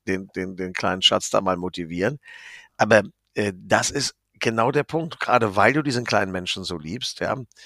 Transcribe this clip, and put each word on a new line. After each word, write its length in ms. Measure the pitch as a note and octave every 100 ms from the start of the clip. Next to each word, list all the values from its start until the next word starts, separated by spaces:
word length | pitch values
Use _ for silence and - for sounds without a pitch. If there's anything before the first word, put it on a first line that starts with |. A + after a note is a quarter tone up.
| -
den, 220 | F#2+ G2
den, 220 | - F#2 F2+
den 160 | F#2
kleinen 300 | F#2 G2 F#2
Schatz 260 | - G2 -
da 140 | G#2+
mal 160 | G2 F2
motivieren. 640 | F2+ F2 E2 F2 G2+ D3 - - - - - -
Aber, 240 | G#2+ A2 G2+ - _
äh, 180 | - G#2
das 360 | F#2 G#2 G#2 -
ist 240 | C#3 C3 - _ -
genau 320 | B2 A2+ A#2
der 100 | C#3+
Punkt. 380 | - E3+ D#3+ -
Gerade 360 | - A#2+ A2 F#2+
weil 160 | G#2+
du 80 | C#3+
diesen 240 | C#3+ B2
kleinen 280 | A2+ G#2+ G2
Menschen 320 | F#2 F2+ -
so 120 | F#2 F2
liebst, 440 | D2+ A2+ - -
ja, 160 | F2 C3 A#2+ _